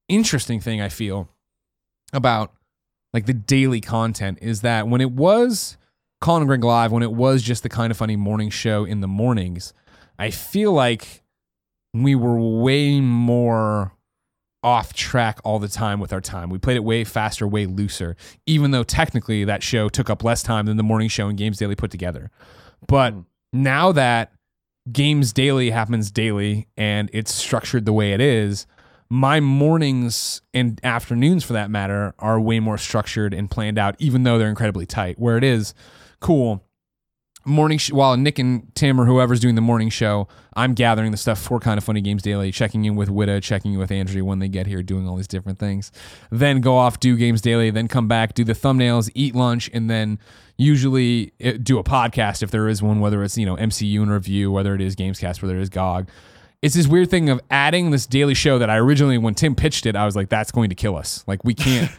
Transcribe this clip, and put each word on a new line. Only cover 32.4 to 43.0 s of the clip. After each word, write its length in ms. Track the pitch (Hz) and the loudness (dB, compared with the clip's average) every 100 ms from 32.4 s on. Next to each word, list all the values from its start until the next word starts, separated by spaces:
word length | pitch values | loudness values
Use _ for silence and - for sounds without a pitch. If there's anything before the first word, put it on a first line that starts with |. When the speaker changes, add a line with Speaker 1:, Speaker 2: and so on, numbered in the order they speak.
Speaker 1:
way 200 | 110 113 | 2 0
more 180 | 110 104 | 0 -4
structured 560 | - 110 - 113 104 | -4 -4 -2 -4 -4
and 160 | 95 101 | -4 -6
planned 280 | - 107 107 | -4 -2 0
out, 160 | 101 - | -2 0
even 240 | 156 127 | 0 2
though 160 | 127 117 | 4 2
they're 100 | 107 | 2
incredibly 380 | 104 110 92 87 | 0 -2 -2 -6
tight. 320 | - 92 87 | -6 -6 -2
Where 180 | 117 117 | 0 2
it 80 | |
is, 300 | 135 117 104 - - - - _ | 2 2 -2 -10 -20 -20 -20 _
cool, 440 | - 151 120 101 - _ _ _ _ _ _ - | 0 2 2 -4 -10 _ _ _ _ _ _ -10
morning 320 | 135 151 151 156 | 0 2 2 0
sh-, 160 | - | 0
while 240 | 139 135 123 | 2 4 4
Nick 220 | 143 143 | 0 0
and 360 | 127 123 - | 0 -2 -4
Tim 240 | - 143 131 | 0 2 6
or 60 | |
whoever's 340 | 120 127 123 120 | 6 6 4 4
doing 160 | 123 | 4
the 60 | 113 | 4
morning 300 | 113 117 110 | 2 2 0
show, 380 | - 110 104 101 - _ | 0 0 0 -4 -12 _
I'm 180 | - 127 | -2 0
gathering 380 | 120 120 110 110 | 2 2 2 0
the 80 | 104 | -2
stuff 200 | - 104 | -2 -2
for 220 | - 120 | -2 -2
Kinda 220 | 113 104 | 0 -2
Funny 180 | 104 107 | -2 -2
Games 220 | 101 104 | -2 -2
Daily, 280 | 104 101 95 | -2 -2 -2
checking 340 | - 110 110 107 | -2 -2 0 0
in 100 | |
with 140 | 104 | 0